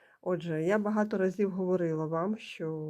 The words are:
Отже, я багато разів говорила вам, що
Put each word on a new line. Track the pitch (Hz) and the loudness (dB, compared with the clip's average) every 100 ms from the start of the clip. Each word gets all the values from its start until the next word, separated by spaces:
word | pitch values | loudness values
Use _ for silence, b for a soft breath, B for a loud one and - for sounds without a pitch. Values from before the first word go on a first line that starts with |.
| B B 180 | B B -4
Отже, | 180 170 156 | -2 -2 0
я | 165 214 | 2 2
багато | 208 214 208 208 | 2 2 0 2
разів | 185 185 202 | 0 2 0
говорила | 185 185 185 170 156 156 | 0 2 2 2 0 0
вам, | 165 185 220 | 0 0 -2
що | - - 165 156 156 | -6 -8 -6 -4 -6